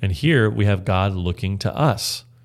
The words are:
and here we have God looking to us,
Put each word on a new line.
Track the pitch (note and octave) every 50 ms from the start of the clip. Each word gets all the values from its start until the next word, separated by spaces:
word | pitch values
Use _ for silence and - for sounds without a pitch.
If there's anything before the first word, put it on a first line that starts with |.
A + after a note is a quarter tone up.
and | - F#2+ F2+
here | - C#3+ D#3+ D#3+ B2+ G#2+ G#2+
we | A#2 G#2+ G2+
have | G#2 G2+ F#2 F#2+
God | - F#2 F#2 G2 G2+ F#2+
looking | F#2 F2 F2 F2 - G2 F#2+ G2 G2
to | - G2 -
us, | - D3+ C#3+ G#2 A2+ - - - - - - - _